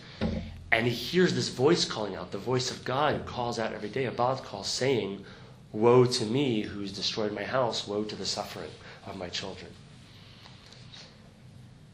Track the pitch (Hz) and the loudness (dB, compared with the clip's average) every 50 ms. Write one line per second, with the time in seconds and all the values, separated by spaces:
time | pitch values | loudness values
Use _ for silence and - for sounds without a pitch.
0 | - - - - - - - - - - - - - - - 113 117 123 117 - | -18 -14 -8 -4 -2 -2 -2 -2 -6 -8 -10 -8 -2 0 2 2 2 2 0 -2
1 | - - 170 180 180 160 123 127 117 - - 127 127 160 - - - - - 113 | -2 0 4 4 4 6 4 2 -2 -2 0 4 6 6 6 6 2 0 -2 -4
2 | 107 98 92 82 87 - - 98 98 120 127 127 123 - 117 - - - 127 139 | -4 -4 -4 -6 -8 -8 -8 -6 -2 0 0 0 0 -2 -6 -6 -4 -2 0 2
3 | 151 143 110 98 95 - - 123 120 117 110 113 110 107 107 107 107 104 107 131 | 4 2 2 0 -2 -6 -4 -4 -2 -2 -2 -2 -2 -2 -4 -6 -6 -4 -2 -2
4 | 135 110 104 - 120 127 135 131 - - - 101 95 - - - 123 139 135 110 | -2 -2 0 2 2 2 2 0 -4 -8 -8 -8 -6 -4 -2 2 2 4 4 2
5 | 101 95 98 98 - - - - - - - - - - - 107 110 120 123 127 | 2 -2 -4 -6 -10 -14 -16 -18 -18 -20 -20 -20 -14 -6 2 6 8 10 10 10
6 | 123 123 123 - 113 104 117 139 147 127 113 107 98 92 92 101 101 98 95 95 | 10 8 6 2 0 2 2 2 2 2 2 0 0 -4 -6 -6 -6 -6 -6 -4
7 | 90 - - 113 104 104 104 101 101 95 120 135 123 113 110 - - 104 104 104 | -4 -2 -2 0 -2 -2 -2 -4 -4 0 2 2 2 2 0 -2 -4 -2 -2 -2
8 | 107 107 110 92 95 - - 104 98 - - 101 82 78 - - - - - - | -2 -2 -4 -6 -4 -4 -4 -4 -4 -6 -6 -10 -10 -10 -12 -14 -16 -18 -18 -16
9 | - 101 98 95 90 87 - - - 95 92 90 85 82 - - - - - - | -14 -12 -10 -8 -8 -6 -6 -6 -6 -8 -10 -10 -14 -14 -16 -18 -20 -20 -20 -20
10 | - - - - - - - - - - - - - - - - - - - - | -20 -20 -20 -20 -20 -20 -20 -20 -20 -20 -20 -20 -20 -20 -20 -20 -20 -18 -18 -18
11 | - - - - - - - - - - - - - - - - - - | -18 -20 -20 -20 -20 -20 -20 -20 -20 -20 -20 -20 -20 -20 -20 -20 -20 -20